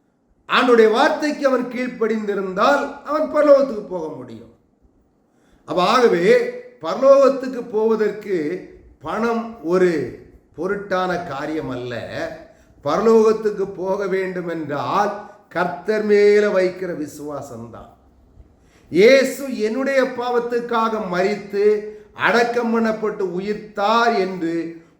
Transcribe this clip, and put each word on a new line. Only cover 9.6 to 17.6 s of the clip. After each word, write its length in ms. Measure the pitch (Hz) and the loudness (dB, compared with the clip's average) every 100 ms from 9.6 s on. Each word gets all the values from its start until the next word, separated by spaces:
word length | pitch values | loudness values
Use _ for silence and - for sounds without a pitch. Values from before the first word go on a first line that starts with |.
ஒரு 580 | 160 185 180 156 120 - - _ _ - | -2 2 2 0 -6 -10 -20 _ _ -10
பொருட்டான 720 | 185 196 - 185 185 170 - | -6 -6 -4 -4 -2 -4 -6
காரியம் 400 | 139 151 156 135 | -8 -6 -6 -6
அல்ல. 600 | 131 123 117 92 120 160 - - _ _ _ | -8 -8 -10 -10 -10 -10 -12 -20 _ _ _
பரலோகத்துக்கு 880 | 143 170 220 226 220 220 214 190 190 | -4 0 4 6 6 2 -2 -4 -6
போக 320 | 160 185 190 196 | -6 -4 -4 -2
வேண்டும் 420 | 190 185 180 170 | -2 -4 -6 -6
என்றால், 840 | 165 147 143 127 180 202 - - - _ | -8 -6 -6 -2 0 0 -4 -14 -20 _
கர்த்தர் 540 | 170 175 - - 214 | -4 -4 -4 -4 -2
மேல 600 | 208 208 208 208 208 190 | 2 4 6 4 4 2
வைக்கிற 440 | 180 180 180 151 147 | 0 -2 -8 -8 -10
விசுவாசம்தான். 840 | 147 147 139 - 113 | -10 -12 -12 -12 -14